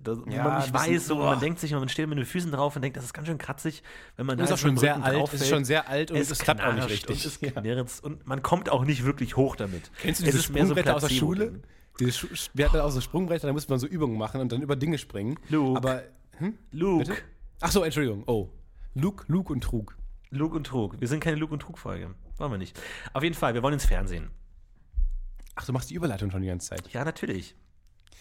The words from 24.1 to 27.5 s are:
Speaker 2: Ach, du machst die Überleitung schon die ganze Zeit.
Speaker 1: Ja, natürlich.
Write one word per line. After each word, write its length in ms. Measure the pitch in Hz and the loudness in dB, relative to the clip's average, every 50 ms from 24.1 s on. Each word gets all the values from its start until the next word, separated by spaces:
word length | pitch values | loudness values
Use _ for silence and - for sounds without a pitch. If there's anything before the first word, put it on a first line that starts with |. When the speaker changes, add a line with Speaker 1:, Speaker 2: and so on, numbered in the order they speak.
| 87 85 78 - - - - - - - - - - - - - - - - - - - - - - - - - - | -2 -4 -6 -8 -12 -14 -18 -20 -20 -20 -20 -20 -20 -20 -20 -6 0 0 2 2 0 -2 -6 -8 -10 -14 -16 -14 -12
Speaker 2:
Ach, 100 | - - | -8 -4
du 60 | - 123 | -2 -2
machst 180 | 127 - - | -2 -2 -4
die 40 | 156 | -4
Überleitung 360 | 175 170 151 104 92 104 98 | -2 -2 -2 0 -2 -2 -2
schon 100 | 92 95 95 | -2 -2 -2
die 60 | 95 | -2
ganze 220 | 90 87 - - | -2 -4 -6 -8
Zeit. 180 | 95 90 - - - | -8 -10 -10 -8 -6
Speaker 1:
Ja, 120 | 117 135 | -4 -4
natürlich. 500 | 160 160 - 214 - - 185 175 - | -4 -4 -4 -4 -4 -4 -4 -6 -8